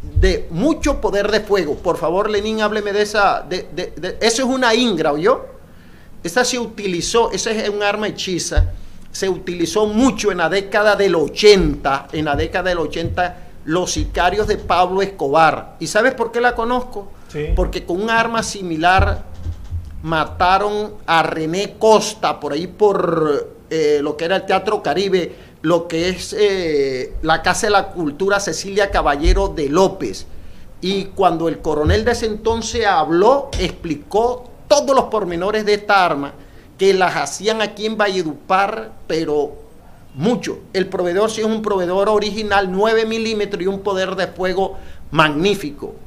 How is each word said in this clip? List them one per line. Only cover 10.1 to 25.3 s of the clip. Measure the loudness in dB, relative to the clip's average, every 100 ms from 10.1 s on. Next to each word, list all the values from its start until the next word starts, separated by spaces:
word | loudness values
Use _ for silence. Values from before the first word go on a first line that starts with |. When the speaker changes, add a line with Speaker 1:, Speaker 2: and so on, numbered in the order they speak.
| 2 -2
Speaker 1:
en | 0
la | 0
década | 0 0 2 4 4
del | 4 2
ochenta, | 0 4 8 8 6 0 -2 -2 -4
en | -4 -2
la | -2
década | -2 -2 -2
del | -2
ochenta, | -4 -4 -4 -2 -4 -4 -16 -14 -4
los | -2 -2
sicarios | -2 -2 2 2 2 0
de | -2
Pablo | 2 2 4 2
Escobar. | -2 -2 2 6 6 4 -8 -10
¿Y | -2
sabes | 2 2
por | 0 -4
qué | 0
la | 0
conozco? | 0 -2 -2 -4 -10 -12 -18 -12
Speaker 2:
Sí. | -8 -2 0
Speaker 1:
Porque | 0 -4 -4
con | -4
un | 0
arma | 2 2 -2
similar | -4 -6 -6 0 4 4 2 -2 -8 -10 -10 -10 -8 -8 -8 -10
mataron | -4 -2 -2 0 2 4 2 -2 -6 -8 0
a | 2
René | 2 -2 -2 -2 -4 2
Costa, | 6 6 4 -2 -2 -2
por | -4
ahí | -4 -6
por, | 2 2 4 0 2 2 0 -4 -14 -6
eh, | 0 2 2
lo | 0 -4
que | -2
era | -2
el | 0
Teatro | 0 0 -2
Caribe, | 0 -2 2 0 0